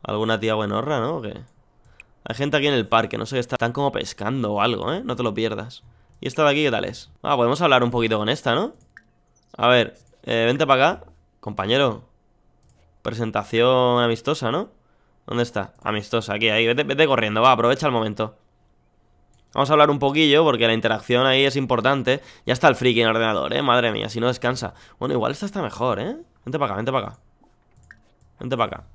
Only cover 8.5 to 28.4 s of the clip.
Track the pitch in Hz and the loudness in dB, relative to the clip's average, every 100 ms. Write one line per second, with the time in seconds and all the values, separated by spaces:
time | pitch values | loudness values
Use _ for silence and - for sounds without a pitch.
8.5 | 120 226 - _ - _ _ _ _ _ | -2 -2 -8 _ -20 _ _ _ _ _
9.5 | - 117 123 107 - _ _ - 113 113 | -2 2 4 2 -4 _ _ -4 0 0
10.5 | 131 151 131 143 208 - _ _ _ - | 0 2 4 4 0 -12 _ _ _ -12
11.5 | 101 98 123 139 107 - _ _ _ _ | -6 -2 2 2 -2 -14 _ _ _ _
12.5 | _ _ _ _ _ - 110 113 107 101 | _ _ _ _ _ -10 -6 -4 -4 -2
13.5 | 113 120 127 127 120 120 113 - 151 120 | 2 4 4 4 2 2 -2 -4 -4 -2
14.5 | 139 220 _ _ _ _ _ - 117 120 | -4 -6 _ _ _ _ _ -8 -4 -2
15.5 | - 98 _ - 104 101 117 107 104 113 | -4 -8 _ -6 -6 -4 -4 -4 0 0
16.5 | 107 113 120 143 139 156 131 110 107 123 | 2 2 0 -2 2 2 2 0 4 4
17.5 | 123 120 135 151 120 110 104 107 - _ | 6 4 2 0 -2 -2 -4 -6 -6 _
18.5 | _ _ _ _ _ _ _ _ _ _ | _ _ _ _ _ _ _ _ _ _
19.5 | - 139 151 147 143 139 143 156 143 160 | -4 2 4 4 4 0 2 4 6 4
20.5 | 123 117 113 110 110 - 123 131 131 139 | 4 2 2 0 -2 0 2 4 4 2
21.5 | 135 131 123 113 139 123 135 - - - | 0 -2 0 2 0 0 -2 -4 -18 -4
22.5 | 123 160 135 127 117 113 113 113 101 69 | 2 4 4 2 4 2 2 0 0 -2
23.5 | 139 143 123 117 107 107 110 120 123 120 | -2 2 2 2 -2 -6 -2 -2 -2 -4
24.5 | 127 98 - - _ 127 139 110 143 202 | -4 -8 -12 -20 _ -4 -2 -2 -4 -8
25.5 | 202 143 - 123 101 139 294 349 _ - | -6 -8 -4 -4 -2 -6 -10 -14 _ -10
26.5 | 147 139 98 117 131 101 - _ _ _ | -4 -4 -4 -4 -4 -6 -14 _ _ _
27.5 | _ _ _ _ - _ _ _ _ | _ _ _ _ -20 _ _ _ _